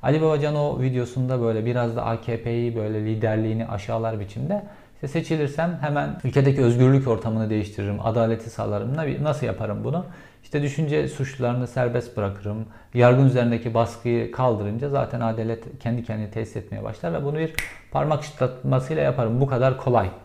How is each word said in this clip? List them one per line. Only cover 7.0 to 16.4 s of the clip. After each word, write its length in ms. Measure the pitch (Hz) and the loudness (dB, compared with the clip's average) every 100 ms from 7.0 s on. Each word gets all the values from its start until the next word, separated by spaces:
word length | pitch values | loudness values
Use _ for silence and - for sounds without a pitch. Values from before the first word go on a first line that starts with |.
| 131 | 4
ortamını 420 | 110 113 110 110 | 0 0 0 0
değiştiririm, 480 | 107 101 - 101 104 | 0 -2 -4 -4 -2
adaleti 460 | 113 113 113 113 117 | 0 2 2 0 -4
sağlarım. 480 | - 107 104 104 147 | -6 -4 -2 -2 -2
Na-, 260 | 151 135 | -2 -2
nasıl 220 | 147 143 117 | 0 0 -2
yaparım 380 | 98 107 104 | -2 -4 -4
bunu? 220 | 113 165 185 - - - | -2 -4 -4 -14 -20 -20
İşte 180 | - 151 | -6 -2
düşünce 460 | 143 139 156 151 139 | -2 -2 0 0 -2
suçlularını 600 | - 135 - 123 120 123 | -4 -6 -2 -2 -2 -2
serbest 500 | - 120 123 120 - | 0 0 0 -4 -4
bırakırım. 480 | 101 98 104 107 110 - - | -4 -4 -6 -6 -8 -14 -6
Yargın 320 | 123 120 127 135 | 6 8 8 6
üzerindeki 480 | 123 120 117 120 | 6 2 2 0
baskıyı 580 | 113 113 - 120 120 113 | 2 0 0 0 0 0
kaldırınca 580 | - 127 107 101 110 143 | 0 0 2 -2 -4 -2
zaten 300 | 139 120 123 | 0 -2 -2
adalet 600 | 117 113 110 113 - - | -2 -2 -4 -4 -8 -8
kendi 240 | 117 120 | -4 -4
kendini 280 | 117 110 104 | -4 -6 -6
tesis 240 | 113 | -6